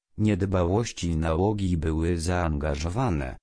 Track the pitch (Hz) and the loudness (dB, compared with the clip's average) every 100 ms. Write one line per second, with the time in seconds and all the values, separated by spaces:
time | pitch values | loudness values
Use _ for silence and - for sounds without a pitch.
0 | _ - 107 92 98 92 87 104 117 - | _ -2 0 2 2 2 2 2 0 -4
1 | 87 80 82 80 101 104 95 85 78 80 | -2 0 0 2 2 0 0 0 0 0
2 | 82 85 82 90 82 73 73 71 82 107 | 0 0 0 0 0 0 -2 -2 -2 -2
3 | 127 76 64 - | 0 -2 -4 -10